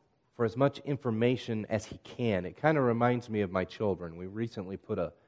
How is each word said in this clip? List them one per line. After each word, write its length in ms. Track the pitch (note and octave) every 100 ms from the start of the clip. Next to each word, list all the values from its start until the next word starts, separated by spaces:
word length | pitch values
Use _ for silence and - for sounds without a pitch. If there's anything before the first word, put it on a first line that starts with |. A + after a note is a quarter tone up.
| _ _ _ -
for 80 |
as 140 | A2+ A#2+
much 220 | C#3 -
information 880 | C#3+ C#3 B2 A2 B2 B2 - A2 G2+
as 160 | G#2+ -
he 120 | F#2
can. 460 | - - A#2+ F#2 F2
It 120 | -
kinda 240 | D3+ D#3
reminds 480 | B2 A#2 B2 B2 A2
me 100 | G#2+
of 100 | F#2+
my 140 | F#2
children. 540 | F2+ - G#2 F2 E2+ E2+
We 100 | F#2
recently 480 | G#2+ A#2 - F#2 F#2+
put 240 | - F#2+
a, 140 | D#2+ -